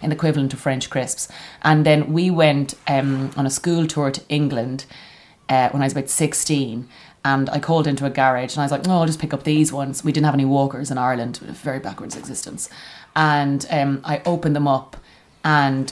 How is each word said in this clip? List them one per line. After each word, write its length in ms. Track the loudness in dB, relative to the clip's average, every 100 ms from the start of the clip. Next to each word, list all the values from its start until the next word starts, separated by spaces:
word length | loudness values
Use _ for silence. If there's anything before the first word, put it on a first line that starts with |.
an 80 | -4
equivalent 400 | 0 0 0 0
to 60 | -2
French 340 | -4 -4 -4
crisps. 360 | -4 -4 -6 -10 -14 -20 -2
And 200 | 4 4
then 300 | 6 4 4
we 160 | 2 2
went, 460 | 4 4 4 0 -6 -2
um, 440 | 0 0 -2 -4 -2
on 120 | -2
a 20 |
school 380 | -2 0 0 0
tour 240 | 0 -2
to 100 | -2 -4
England, 560 | 0 0 0 -4 -6 -12 -20 -20 -20 -20 _ 0
uh, 200 | 2 2
when 120 | 2
I 40 | 0
was 60 |
about 180 | -2 -2
sixteen. 760 | 0 0 0 0 0 -2 -6 -10 -16 -20 -6 0
And 240 | 0 0
I 80 | -2
called 280 | 0 2 2
into 180 | 0 -2
a 60 |
garage 420 | 2 4 4 -2
and 60 | -4
I 40 | -2
was 60 |
like, 140 | -2 2
"No, 140 | 2
I'll 80 | 2
just 120 | 0
pick 140 | -4
up 100 | -4 0
these 280 | 2 2
ones." 300 | 0 -6 -4
We 80 | -2
didn't 140 | 2 2
have 100 | 4
any 100 | 2
Walkers 460 | 2 2 -2 -6
in 80 | -2
Ireland, 400 | 0 -2 -4 -8
a 100 | -12
very 260 | -10 -8 -6
backwards 360 | -8 -12 -14 -14
existence. 540 | -12 -10 -10 -10 -12 -14 -20 -20 -8 0
And, 500 | 2 2 2 -2 -2
um, 300 | 0 0 -2 -4
I 160 | -4 -2
opened 280 | -2 0 0
them 120 | 2
up 280 | 0 -2 -18 -20 -20 _ _
and 480 | 0 2 2 0 -4